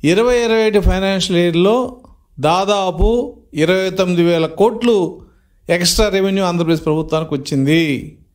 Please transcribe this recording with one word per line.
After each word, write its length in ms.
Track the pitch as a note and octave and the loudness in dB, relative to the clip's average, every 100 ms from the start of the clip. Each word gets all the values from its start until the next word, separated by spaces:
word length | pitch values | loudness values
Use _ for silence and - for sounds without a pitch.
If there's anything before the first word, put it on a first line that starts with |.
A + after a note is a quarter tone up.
ఇరవై 340 | D3 F#3 A#3+ B3 | 2 2 2 0
ఇరవై 240 | A#3 A3+ | 0 0
ఒకటి 180 | A3 G#3 | 2 2
ఫైనాన్షియల్ 600 | F3 F#3 G3 F#3+ F3 F3 | 2 0 0 -2 0 0
ఇయర్లో 560 | F3 E3 F#3+ A#3+ B3+ - - - _ - | 2 2 2 2 -2 -10 -20 -20 _ -4
దాదాపు 960 | C#3+ F3 G3 G3+ F#3+ D#3+ G#3 A#3+ C#4 - _ | 0 0 0 0 -2 0 0 0 -4 -10 _
ఇరవై 360 | D3+ D#3+ F#3+ F#3 | -2 2 2 0
తొమ్మిది 320 | F#3 F#3 F3 | -2 0 2
వేల 240 | E3+ E3+ D#3+ | 2 2 -2
కోట్లు 720 | D#3+ G#3 A3 A#3+ G#3+ F3 - - _ _ _ - | 0 0 2 0 0 0 -6 -20 _ _ _ -4
ఎక్స్ట్రా 400 | E3+ F3 - G#3+ | -2 0 0 0
రెవెన్యూ 360 | F#3+ F#3+ G3 | 0 0 0
ఆంధ్రప్రదేశ్ 400 | F#3 F3 E3 E3 | -2 -2 0 -2
ప్రభుత్వానికి 500 | D#3+ D#3 D#3+ D#3+ D#3+ | -2 -4 -2 -4 -4
వచ్చింది. 840 | C#3+ C3 C#3+ C3+ E3 D#3+ B2+ G#2 - _ | -6 -4 -2 2 0 0 -4 -8 -20 _